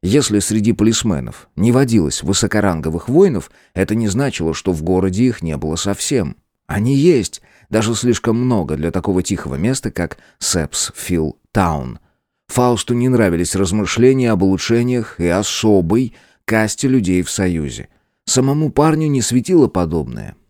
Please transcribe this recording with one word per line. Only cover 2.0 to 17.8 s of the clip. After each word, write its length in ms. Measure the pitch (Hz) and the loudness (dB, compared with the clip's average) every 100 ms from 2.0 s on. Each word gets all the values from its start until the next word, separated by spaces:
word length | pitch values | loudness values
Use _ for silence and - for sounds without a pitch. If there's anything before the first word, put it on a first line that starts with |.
| 76 - | 0 -2
высокоранговых 840 | 71 98 98 110 101 82 80 82 - | -4 -2 0 0 0 -2 -4 -6 0
воинов, 420 | 143 196 113 - _ _ | 4 4 2 -8 _ _
это 200 | - 95 | -4 -2
не 120 | 110 110 | 0 0
значило, 480 | 101 139 - 80 | 0 -2 -2 -4
что 180 | 78 - | -4 -2
в 100 | 85 | -2
городе 420 | 80 92 95 92 | 0 0 0 2
их 180 | 127 113 | 0 0
не 140 | 82 73 | -6 -4
было 180 | 76 | -4
совсем. 600 | 82 98 101 - 135 78 - _ _ _ | -4 -4 -4 -2 -2 -2 -8 _ _ _
Они 280 | 101 113 | -4 0
есть, 480 | 139 165 147 92 - _ _ _ | 2 4 4 0 -8 _ _ _
даже 240 | 107 110 | -2 0
слишком 420 | 113 120 117 - 113 | 0 0 0 0 0
много 400 | 127 113 82 76 | 0 0 -2 -2
для 140 | 82 | -2
такого 320 | 92 95 92 | -2 0 -2
тихого 320 | 90 95 69 | 0 -4 -6
места, 360 | 67 101 131 107 | -4 -2 -2 -6
как 280 | - 85 - _ _ | -6 -8 -8 _ _
Сэпсфилд 1000 | - 90 76 - - - - 87 78 - _ | -4 -2 -4 -6 -8 -8 -4 -2 -2 -6 _
Таун. 480 | 110 90 76 64 57 _ _ _ _ _ | -2 0 -2 -6 -12 _ _ _ _ _
Фаусту 460 | - 123 120 - | 0 2 2 0
не 140 | 120 127 | 0 2
нравились 480 | 127 104 85 87 95 | 4 2 2 0 0
размышления 720 | 95 104 98 - 123 131 120 | 0 0 -2 4 4 4 2
об 120 | 104 | 2
улучшениях 760 | 95 95 - 117 120 123 110 - | 2 0 0 0 2 -2 -4 -4
и 80 | 85 | 0
особой 880 | 87 107 - 110 101 82 110 127 - _ _ | 0 -2 -2 2 4 4 0 -2 -8 _ _
касте 440 | - 110 110 - 135 | -2 0 0 -2 0
людей 340 | 131 92 90 | 0 2 0
в 80 | 90 | 0
Союзе. 580 | - 92 85 71 55 | -2 -2 -2 -6 -10